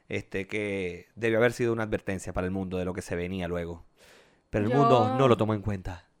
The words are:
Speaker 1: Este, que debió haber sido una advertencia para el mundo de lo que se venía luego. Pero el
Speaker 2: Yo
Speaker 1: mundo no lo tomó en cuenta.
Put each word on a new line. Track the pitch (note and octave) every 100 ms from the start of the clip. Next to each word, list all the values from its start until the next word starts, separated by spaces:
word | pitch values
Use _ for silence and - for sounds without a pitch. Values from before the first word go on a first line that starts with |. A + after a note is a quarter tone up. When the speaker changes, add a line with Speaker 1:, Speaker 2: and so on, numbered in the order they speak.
| -
Speaker 1:
Este, | G#2 - G2 F#2+
que | G#2+ G#2 G2 F2+ F2 - -
debió | A2+ A2
haber | A#2+
sido | A2+ A#2
una | A2+
advertencia | G#2+ G2+ - F#2+ -
para | F2+ F#2
el |
mundo | F#2+ F#2 F2+
de | F2+
lo |
que | F#2
se | - F2
venía | F2+ F#2+ E2+
luego. | F2 E2+ E2+ - _ - - _ _ _
Pero | A2 G#2+
el |
Speaker 2:
Yo | C3
Speaker 1:
mundo | C#3+ B2+ G#2+ -
no | C3+
lo | A2
tomó | G#2+ G#2+
en |
cuenta. | G#2 G2 F#2 F2+ - _